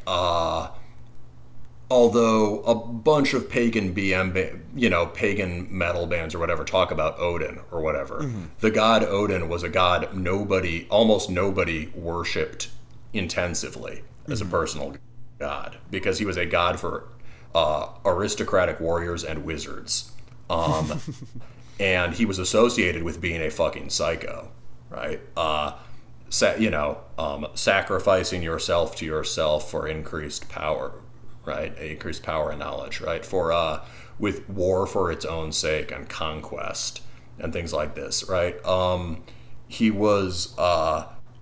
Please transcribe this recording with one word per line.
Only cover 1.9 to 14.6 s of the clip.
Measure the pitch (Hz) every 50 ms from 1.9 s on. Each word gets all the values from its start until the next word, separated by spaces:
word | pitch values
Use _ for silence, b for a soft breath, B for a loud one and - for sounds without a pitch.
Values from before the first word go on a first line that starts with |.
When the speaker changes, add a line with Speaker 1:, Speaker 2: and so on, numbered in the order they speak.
| 127 123 120 113 101 120 113 110 110 110 107 104 104 104 -
Speaker 1:
a | 117 117
bunch | 110 107 117 120 113 107 151 151 147 139 131 135
of | 123 - -
pagan | - 135 120 117 110 113 98 95 87
B | 101 98 95 92
M | 92 95 92 87
ba-, | 95 90 - - - - - -
you | 131 120 110
know, | 92 85 85
pagan | 82 - - 117 104 98 107 98 90 87 87 90 - 95
metal | 92 87 85 87 87 87
bands | 82 87 85 82 80 87
or | 85
whatever | 85 85 85 78 76
talk | - - 95 90 -
about | - 80 78 78 -
Odin | - 87 87 85 82 73 - - - - -
or | 87 82
whatever, | 78 78 76 71 67 - - - 151
Speaker 2:
Mm-hmm. | 135 113 104 85 78 - -
Speaker 1:
the | 113 110
god | 107 110 110 113 113 107 107
Odin | - 98 101 104 101 95 90 85
was | 80 85 85 85
a | 85
god | 80 92 90 90 90 87 - - 95
nobody, | 95 90 87 95 101 104 98 95 92 90 87 82 80 - -
almost | - 107 117 110 107 95 - -
nobody | 92 107 101 98 92 95 87 87 85 78 78 - -
worshipped | 87 82 82 82 85 82 - - 87 73 - - - - - - - - - - - - - -
intensively | 107 90 - - 95 90 87 82 - - 67 - - 58 - - - - - - - -
as | - 135 -
a | 98
Speaker 2:
Mm-hmm. | 90
Speaker 1:
personal | 85 85